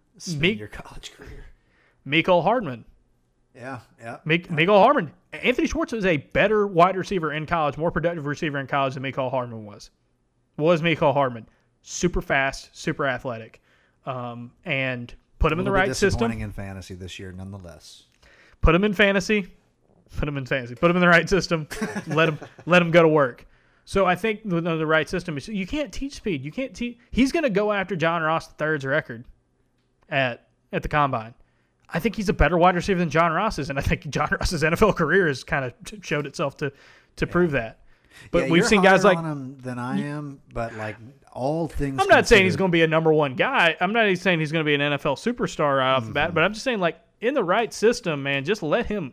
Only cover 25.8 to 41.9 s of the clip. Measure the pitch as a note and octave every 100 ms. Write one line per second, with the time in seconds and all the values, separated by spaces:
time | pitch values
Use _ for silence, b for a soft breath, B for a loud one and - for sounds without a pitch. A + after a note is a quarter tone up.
25.8 | C#4 - C#4 - A3 D3+ C#3 D3+ C4 F#3
26.8 | A#3+ A#3+ b - C4 E4+ D4 F#3+ G#3+ G3+
27.8 | F#3+ F#3+ E3 E3+ D#3 D#3+ - - D3+ D#3
28.8 | C3+ D3 - A#2 B2+ - _ _ _ _
29.8 | _ _ - D3 B2+ A#2 _ _ _ F#3
30.8 | - D3+ C#3+ B2+ A2 - _ _ _ _
31.8 | _ E3 G#3+ G3 F#3+ - D3+ F3 F3 F3
32.8 | F#3 F3+ E3+ D3 E3+ D#3+ G#3+ - C3+ C#3
33.8 | - E3+ D3 C3+ D3 D#3+ - F3 D#3+ E3+
34.8 | G#3+ - D3+ F#3 E3+ C3 - D3+ B2+ -
35.8 | - G#3 - D3 D3 - C#3+ - C#3+ b
36.8 | b b b - - F3 F3 C3+ A2+ -
37.8 | B B B B B E3+ C3+ E3 A3 G#3+
38.8 | F#3+ F#3+ G3 F3+ D#3+ C#3+ C3 C3+ B2+ B2
39.8 | B2 C3+ C#3+ D3 D3 C#3 _ A#2+ A2+ A2
40.8 | G#2+ G#2+ A2+ - _ A#2+ C3 D#3+ D#3+ -
41.8 | C#3+